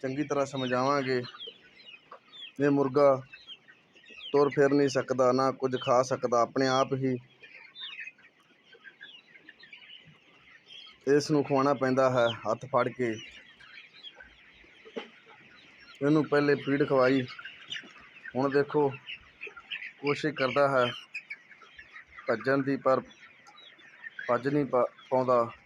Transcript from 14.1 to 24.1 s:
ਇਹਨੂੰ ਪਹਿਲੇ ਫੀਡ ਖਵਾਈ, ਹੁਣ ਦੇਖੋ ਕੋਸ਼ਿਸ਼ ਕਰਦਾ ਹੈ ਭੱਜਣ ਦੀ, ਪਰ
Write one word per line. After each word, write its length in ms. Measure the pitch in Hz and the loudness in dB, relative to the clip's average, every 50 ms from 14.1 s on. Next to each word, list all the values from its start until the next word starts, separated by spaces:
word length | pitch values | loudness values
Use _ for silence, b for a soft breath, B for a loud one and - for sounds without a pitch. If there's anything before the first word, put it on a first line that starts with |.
| - - - - - - - - - - - - - - - - - - - - - - _ - - - - - - - - - - - - - - - | -20 -20 -20 -20 -20 -20 -20 -20 -20 -20 -20 -20 -20 -20 -20 -14 -14 -14 -14 -14 -20 -20 _ -20 -20 -20 -20 -20 -20 -20 -20 -20 -20 -20 -20 -20 -10 -2
ਇਹਨੂੰ 220 | 139 143 151 156 151 | 0 2 2 2 2
ਪਹਿਲੇ 300 | 151 - 147 147 143 143 | 2 2 2 4 2 2
ਫੀਡ 320 | 131 123 135 139 143 143 135 | 0 0 -2 0 0 2 2
ਖਵਾਈ, 340 | 143 131 127 127 135 135 127 123 - - - - - - - - - - - - - - - - - - - - - | 4 4 4 4 4 2 0 -4 -10 -16 -16 -18 -18 -20 -16 -16 -16 -16 -16 -18 -20 -20 -20 -20 -20 -20 -20 -8 -4
ਹੁਣ 140 | 127 135 139 | -2 -2 2
ਦੇਖੋ 380 | 135 143 139 143 - 151 147 139 127 - - - - - - - _ _ - - - - - - - - - - - - | 2 2 0 2 0 0 0 0 -2 -6 -16 -16 -18 -18 -18 -20 _ _ -20 -18 -18 -20 -16 -14 -14 -12 -12 -16 -16 -8
ਕੋਸ਼ਿਸ਼ 340 | - 143 143 143 - 156 139 | -4 -4 -4 -2 -2 -6 -2
ਕਰਦਾ 340 | - 135 127 120 139 143 139 | -2 -2 0 2 2 2 4
ਹੈ 160 | 139 131 123 120 117 - - _ _ - - _ - - - _ - _ - - - - - - - - - _ - - - - | 4 2 2 0 -2 -8 -16 _ _ -16 -14 _ -18 -18 -18 _ -20 _ -20 -20 -20 -20 -20 -20 -20 -20 -20 _ -20 -16 -6 -6
ਭੱਜਣ 340 | 120 110 107 131 135 139 | -6 -4 0 0 0 0
ਦੀ, 140 | 135 135 139 | 0 -2 -4
ਪਰ 240 | 127 - 135 131 123 - - - _ - - - - - - - - - - - _ - - - - - - | 0 0 0 0 0 -2 -8 -20 _ -20 -20 -20 -20 -20 -20 -20 -20 -20 -20 -20 _ -20 -20 -20 -20 -20 -18